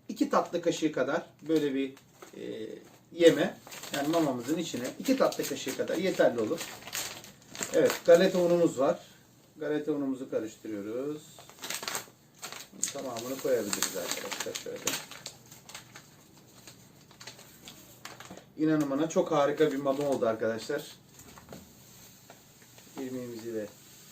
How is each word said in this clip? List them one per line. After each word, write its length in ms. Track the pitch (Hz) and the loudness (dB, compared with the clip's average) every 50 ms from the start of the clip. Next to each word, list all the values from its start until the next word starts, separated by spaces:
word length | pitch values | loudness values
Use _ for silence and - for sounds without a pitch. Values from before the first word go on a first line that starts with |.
| _ - | _ -10
iki 220 | 226 - 294 - | -2 -2 0 2
tatlı 320 | - 180 170 - - 170 - | 2 2 0 2 -2 -2 0
kaşığı 300 | 170 160 - 165 151 - | 0 0 2 0 0 0
kadar 340 | 151 127 131 151 170 - - - - - 147 | 0 0 0 0 -2 -4 -6 -16 -12 -2 2
böyle 260 | 160 156 147 143 131 | 2 2 2 2 0
bir, 200 | 135 135 135 135 - - _ - - - - - | 0 -2 -4 -6 -10 -20 _ -20 -20 -20 -18 -14
e, 320 | - 117 123 117 113 110 - - - - - - - _ - - | -12 -10 -10 -8 -8 -10 -10 -12 -14 -16 -20 -20 -20 _ -10 2
yeme. 460 | 165 170 165 147 143 175 214 - - - - - - - - - | 10 10 10 10 10 2 -2 -2 -8 -16 -16 -16 -14 -12 -6 -4
Yani 160 | 147 139 151 | -2 0 2
mamamızın 500 | 165 170 160 139 127 123 120 131 160 175 | 2 2 2 2 0 -2 -2 -2 -2 -2
içine 260 | 160 - - 120 123 131 - - | -2 -4 -6 -6 -6 -6 -8 -6
iki 180 | 202 - 135 | 0 0 4
tatlı 280 | - - - - - 151 | 4 4 2 2 0 -4
kaşığı 320 | - 139 - - 131 123 | -4 -4 -6 -4 -6 -4
kadar 200 | - 120 113 151 | -4 -2 -2 -2
yeterli 440 | 165 190 185 165 - - 123 123 117 | 0 0 0 2 4 4 4 4 2
olur. 200 | 107 - 160 - - - - - - - - - - - - - - - - - - - - - - - - | 0 0 -2 -4 -4 -10 -12 -14 -14 -8 -6 -6 -6 -6 -10 -12 -16 -18 -20 -20 -20 -16 -8 -8 -6 0 2
Evet, 180 | 165 147 120 - - - | 4 4 4 4 2 8
galeta 320 | - 170 170 185 180 - 180 | 8 10 10 10 6 4 4
unumuz 400 | 175 170 170 175 170 156 - 120 | 4 4 4 6 4 4 4 2
var. 200 | 135 151 - - - - - - - - - - - - - | 2 2 2 0 -4 -18 -20 -20 -20 -20 -20 -20 -20 -20 -14
Galeta 360 | 151 151 147 151 151 147 160 151 | -10 -6 -2 -2 -2 0 -2 -2
unumuzu 380 | 143 139 135 131 123 135 - | -2 0 -2 -4 -4 -6 -4
karıştırıyoruz. 920 | - 120 110 110 - - - 110 107 101 98 107 113 123 135 147 151 151 - - - - - - - - - - - - - - - - - - - _ - - _ - - - - - - - - - - - - | -4 -4 -4 -4 -10 -12 -12 -10 -8 -8 -6 -6 -6 -6 -4 -6 -6 -8 -12 -18 -20 -20 -20 -20 -20 -14 -10 -8 -8 -6 -6 -6 -6 -6 -8 -8 -20 _ -20 -20 _ -16 -14 -14 -14 -14 -16 -14 -8 -6 -6 -6 -6
Tamamını 460 | 139 135 131 117 113 117 123 135 - - | -6 -8 -8 -8 -6 -6 -6 -8 -4 -2
koyabiliriz 540 | 143 127 117 104 101 98 98 - - - | 0 0 0 0 -2 -4 -4 -4 -4 -4
arkadaşlar 580 | 92 85 87 - - - - - - - - - - - | -6 -6 -6 -6 -6 -6 -8 -8 -8 -8 -8 -8 -8 -8
şöyle. 200 | - - - - - - - - - - - - - - - - - - - - - - - - - - - - - - - - - - - - - - - - - - - - - - - - - - - - - - - - - - - - - - - - - - - - - - - - - - - - - - - | -10 -10 -6 -4 -4 -4 -6 -8 -12 -16 -16 -16 -16 -16 -18 -20 -20 -20 -20 -20 -18 -18 -18 -18 -18 -20 -20 -20 -20 -20 -20 -20 -20 -20 -20 -20 -20 -20 -20 -20 -20 -20 -20 -20 -20 -20 -20 -20 -20 -20 -20 -18 -18 -18 -18 -20 -20 -20 -20 -20 -20 -20 -20 -20 -20 -20 -18 -18 -18 -16 -16 -18 -18 -18 -20 -20 -16 -6 0
İnanın 320 | 156 156 156 151 151 139 | 2 2 2 2 2 0
bana 180 | 135 139 160 165 | 0 0 0 0
çok 240 | - 190 175 - 165 | 2 2 2 2 4
harika 400 | 147 143 139 147 143 156 151 135 | 2 4 2 4 4 2 2 2
bir 60 | 135 | 0
mama 300 | 143 139 135 139 143 143 | 0 0 0 0 2 0
oldu 180 | 131 117 127 | 0 2 2
arkadaşlar. 560 | 113 110 107 120 110 113 110 - - 147 143 - - - - - - - - - - - - - - - - - - - - - - - - - - - - - - - - - - - - - - - - - - - 139 | 0 0 0 0 -2 -2 -4 -4 -4 -6 -6 -6 -8 -16 -20 -20 -20 -20 -20 -20 -20 -20 -20 -20 -18 -18 -20 -20 -20 -20 -20 -20 -20 -20 -20 -20 -20 -20 -20 -20 -20 -20 -20 -20 -20 -20 -20 -20 -20 -20 -20 -20 -18 -12 -10
İrmiğimizi 540 | 135 127 127 127 123 120 117 110 110 117 113 | -10 -8 -8 -8 -8 -10 -12 -10 -10 -8 -6
de 120 | 110 104 101 - - - - - - - - | -6 -6 -8 -10 -16 -20 -20 -20 -20 -18 -14